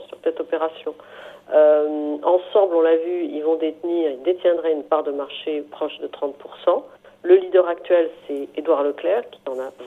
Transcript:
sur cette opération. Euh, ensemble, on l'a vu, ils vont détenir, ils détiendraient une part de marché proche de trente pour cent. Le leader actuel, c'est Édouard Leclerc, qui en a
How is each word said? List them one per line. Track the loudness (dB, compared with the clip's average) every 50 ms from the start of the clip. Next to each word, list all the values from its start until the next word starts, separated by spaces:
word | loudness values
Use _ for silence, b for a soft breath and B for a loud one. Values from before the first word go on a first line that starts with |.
| -4
sur | -14 -12 -8
cette | -6 -4 -4 -4
opération. | -6 -6 -4 -4 -4 -4 -6 -8 -12 -12 -12 -14 B B B B B B B B B B
Euh, | 4 6 6 6 6 4 2 0 -2 -4 -4 -4 -6 -2
ensemble, | 0 2 2 2 2 2 2 4 4 4 4
on | 4
l'a | 4 4 4
vu, | 2 0 -2 -4 -4 -4
ils | -6 -6 -4
vont | -2 0 0
détenir, | 0 -2 -4 -4 -6 -6 -4 -2 0 -2 -2
ils | -4 -4
détiendraient | -2 -2 -2 2 2 2 2 2 0 -2
une | -2 -2 -2
part | -2 -2 -2
de | -2 -2
marché | -6 -6 -8 -10 -12 -12 -8 -6 -6 -6 -8 -10
proche | -10 -8 -8 -8 -8 -10
de | -12
trente | -12 -8 -8 -8 -8 -8
pour | -10 -16 -20 -18 -4 0
cent. | 0 0 0 -2 B B B B B B B 2
Le | 4 6
leader | 6 4 4 2 2 2
actuel, | 2 -2 -6 -2 0 2 2 2 0 -4 -12 -12 -10
c'est | -8 -8 -10 -10 -10
Édouard | -6 -2 0 0 0 0
Leclerc, | -2 -4 -4 -2 -2 -2 -2 -4 -8
qui | -14 -14 -12 -10
en | -8 -8
a | -10 -10 -12 -14 -8